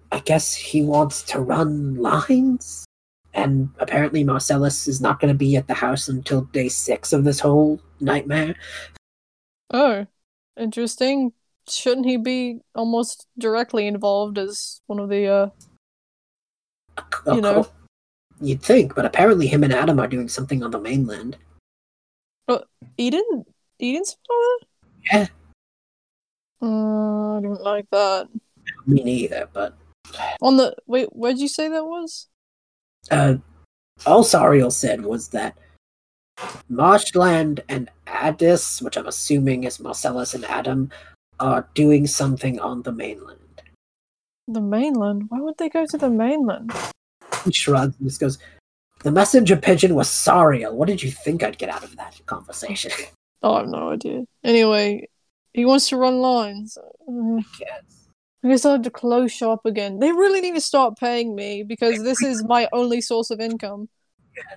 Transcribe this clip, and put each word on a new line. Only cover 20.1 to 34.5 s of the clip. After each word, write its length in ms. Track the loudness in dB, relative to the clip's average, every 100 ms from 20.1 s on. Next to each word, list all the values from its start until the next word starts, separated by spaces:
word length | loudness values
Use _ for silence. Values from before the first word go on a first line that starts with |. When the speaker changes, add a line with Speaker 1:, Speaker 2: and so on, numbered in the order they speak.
| -4 -6
Speaker 1:
something 340 | -8 -4 -4
on 80 | -4
the 80 | -8
mainland. 560 | -4 -2 -2 -4 -12 -14 _ _ _ _ _ _ _ _ _ _ -4
Speaker 2:
Uh, 100 | -4 -4 _ -16 -4
Eden? 480 | -2 0 -2 -4 -6 _ _ -8
Eden's 360 | -4 -4 -6 -10 -4
father? 400 | 0 0 0 _ _ _ _ 0
Speaker 1:
Yeah. 140 | 2 0 -6 _ _ _ _ _ _ _ _ _ _ _ -8
Speaker 2:
Uh, 760 | -4 -2 0 0 0 -2 -2 -4
I 40 |
don't 200 | -4 -6
like 240 | -4 -4 -2
that. 380 | 0 2 0 -4 -12 _ _ -16 -6 2
Speaker 1:
Me 160 | 2
neither, 460 | 4 -2 -2 -6 -8
but 220 | -8 -8 -10 _ _ -18 -10 -8 -2
Speaker 2:
On 160 | 2 4
the, 180 | 4 0 -4
wait, 220 | -2 -2
where'd 260 | -4 -4 -2
you 100 | -4
say 200 | -4 -4
that 160 | -4
was? 440 | -6 -10 -12 -14 -20 _ _ _ _ _ _ _ -2
Speaker 1:
Uh, 240 | 2 2 2 -4 _ _ _ _ -4 4
all 180 | 6
Sariel 480 | 8 6 6